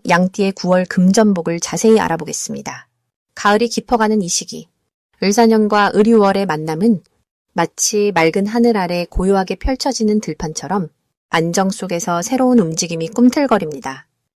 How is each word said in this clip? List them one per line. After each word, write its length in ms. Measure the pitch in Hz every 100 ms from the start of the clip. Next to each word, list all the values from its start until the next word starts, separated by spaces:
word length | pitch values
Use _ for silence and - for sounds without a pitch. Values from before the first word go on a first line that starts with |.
| -
양띠의 420 | 175 185 - 196
구월 340 | 190 180 185 180
금전복을 720 | - 185 208 214 185 165 170
자세히 400 | - 165 220 220
알아보겠습니다. 880 | 170 165 156 147 - - - - - _ _ _ _ -
가을이 320 | 202 214 233
깊어가는 520 | 226 - 233 214 214
이 60 | 175
시기, 400 | - - - 165 _ _ _ _ _
을사년과 720 | 190 208 226 220 208 208 202
을유월의 520 | - 220 226 196 196 196
만남은 580 | 151 156 156 220 196 - _ _ _ _
마치 580 | - 165 - - 208 208 175
맑은 320 | 160 196 202
하늘 280 | 233 233 214
아래 300 | 180 175 175
고요하게 460 | - 185 196 185
펼쳐지는 640 | 185 - 262 285 254 214 214
들판처럼 680 | 196 156 165 156 143 196 156 _ _ _ _
안정 400 | 165 165 180 190
속에서 500 | 190 185 170 180 175
새로운 380 | 175 254 254 240
움직임이 480 | 165 160 170 165 165
꿈틀거립니다. 1040 | - 247 302 277 208 160 139 135 139 - _ _